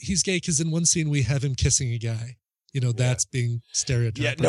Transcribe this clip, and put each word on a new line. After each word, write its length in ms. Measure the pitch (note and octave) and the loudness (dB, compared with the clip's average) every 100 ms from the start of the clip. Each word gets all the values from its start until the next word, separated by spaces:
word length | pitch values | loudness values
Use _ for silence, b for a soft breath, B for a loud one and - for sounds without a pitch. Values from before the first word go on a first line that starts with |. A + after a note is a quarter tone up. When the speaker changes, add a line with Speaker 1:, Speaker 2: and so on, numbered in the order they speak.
Speaker 1:
he's 220 | - F#3 | -2 0
gay 160 | - F3+ | 0 0
'cause 200 | - D3 | 0 0
in 100 | E3 | 0
one 140 | E3 | 0
scene 240 | E3+ F3 D#3 | 2 2 2
we 120 | C#3+ | 2
have 220 | A#2+ C#3 | 2 2
him 100 | C#3 | 0
kissing 380 | B2+ C#3+ - B2+ | 0 2 2 0
a 60 | A#2 | -4
guy." 380 | A2+ A2+ A#2+ - _ _ _ | -4 -6 -8 -14 _ _ _
You 80 | C#3 | -2
know, 80 | B2 A2+ | 0 2
Speaker 2:
Yeah. 120 | B2 | 2
Speaker 1:
that's 180 | B2 - | 0 -2
being 340 | C3 A#2+ A#2+ - | -2 -2 -4 -6
stereotyped, 460 | - - B2 A#2 - | -4 -2 0 0 0
Speaker 2:
Yeah, 80 | - | -2
Speaker 1:
or 100 | |
Speaker 2:
no, 60 | - | 2